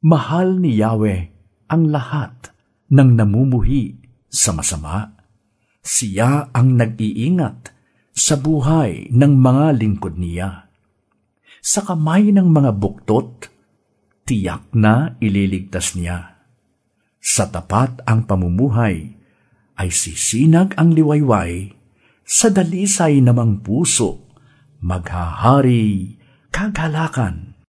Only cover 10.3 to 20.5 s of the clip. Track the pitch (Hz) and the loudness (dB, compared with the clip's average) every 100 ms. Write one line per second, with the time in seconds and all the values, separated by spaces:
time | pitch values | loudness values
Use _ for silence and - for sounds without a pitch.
10.3 | 85 95 87 _ _ _ _ _ _ _ | -6 -8 -10 _ _ _ _ _ _ _
11.3 | _ _ _ - - 196 175 156 175 208 | _ _ _ -6 -4 -4 -2 0 2 4
12.3 | 196 185 156 139 101 98 - - 107 123 | 4 4 4 4 0 -4 -6 -2 -2 -2
13.3 | - - _ _ _ _ _ _ _ - | -14 -20 _ _ _ _ _ _ _ -6
14.3 | 123 92 78 - 117 107 113 156 - 110 | -4 -4 -8 -6 0 4 4 0 -4 -2
15.3 | 101 98 92 95 92 - 92 85 87 85 | 0 0 -4 -8 -8 -8 -8 -8 -8 -12
16.3 | _ _ _ _ _ _ _ _ _ - | _ _ _ _ _ _ _ _ _ -6
17.3 | - 95 85 - 98 127 - - 113 110 | -2 -2 -6 -4 -2 -2 -4 -2 -2 0
18.3 | 95 87 87 131 110 113 85 80 - _ | -2 0 0 0 0 -2 -4 -10 -20 _
19.3 | _ _ _ _ - 92 - - 80 - | _ _ _ _ -8 -6 -4 -6 -6 -4
20.3 | 110 151 | 2 4